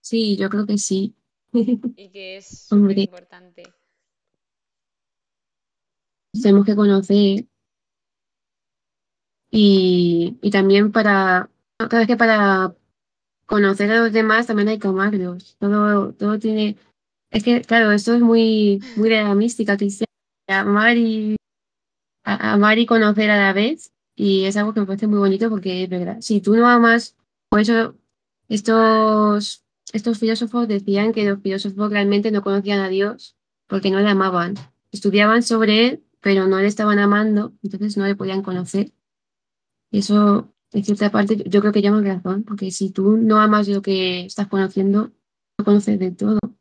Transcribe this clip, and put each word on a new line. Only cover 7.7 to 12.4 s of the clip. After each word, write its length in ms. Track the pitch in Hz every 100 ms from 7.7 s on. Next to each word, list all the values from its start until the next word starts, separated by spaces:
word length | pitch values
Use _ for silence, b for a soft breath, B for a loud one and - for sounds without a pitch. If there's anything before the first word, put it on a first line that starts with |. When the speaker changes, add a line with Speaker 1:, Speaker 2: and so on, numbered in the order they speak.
| _ _ _ _ _ _ _ _ _ _ _ _ _ _ _ _ _ _
Speaker 1:
y, 880 | 220 202 196 185 180 175 170 170 -
y 100 | 208
también 400 | 202 190 202 208
para, 580 | 220 214 196 190 180 - _ _ _
claro, 220 | 226 233
es 80 | 226
que 100 | 233
para 580 | 226 214